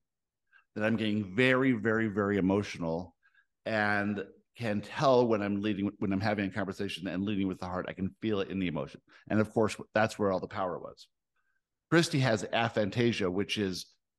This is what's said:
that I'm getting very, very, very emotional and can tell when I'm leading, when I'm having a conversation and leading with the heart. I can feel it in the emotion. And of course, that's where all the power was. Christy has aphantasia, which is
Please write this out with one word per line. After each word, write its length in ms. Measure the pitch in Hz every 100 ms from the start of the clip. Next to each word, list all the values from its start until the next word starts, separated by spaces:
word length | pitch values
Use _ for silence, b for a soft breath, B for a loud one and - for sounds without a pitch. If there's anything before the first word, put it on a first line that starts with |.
| _ _ _ _ _ b _
that 100 | 110
I'm 120 | 107 113
getting 380 | 110 104 92
very, 380 | 95 127 127 135
very, 360 | 117 107 110 113
very 280 | 98 101 101
emotional 800 | 92 101 104 - 82 82 90 - _ _ _ _
and 580 | - 110 104 104 101 101 - - _ -
can 240 | 117 104
tell 460 | 104 - 147 123 123
when 160 | 110
I'm 180 | 101 101
leading, 300 | 104 95 101 -
when 140 | 104
I'm 80 | 98
having 260 | 104 104 98
a 60 |
conversation 540 | 104 95 95 101 85 90
and 160 | 85
leading 220 | 101 101 98
with 100 | 90
the 80 | 90
heart. 200 | 92 -
I 40 |
can 220 | - 95 -
feel 200 | 110 101
it 80 | 98
in 100 | 98
the 100 | 90
emotion. 320 | 73 64 - _ b -
And 120 | 107
of 120 | 107
course, 240 | - 107 - -
that's 240 | - 110 -
where 120 | 101
all 80 | 92
the 60 | 87
power 320 | 107 95 76
was. 300 | - - - _ _ _ _ _ _ _ _
Christy 280 | 160 170 147
has 240 | 131 110
aphantasia, 880 | 107 110 117 - 104 120 120 110 95
which 280 | 90 92 107
is 280 | 98 87 - _ _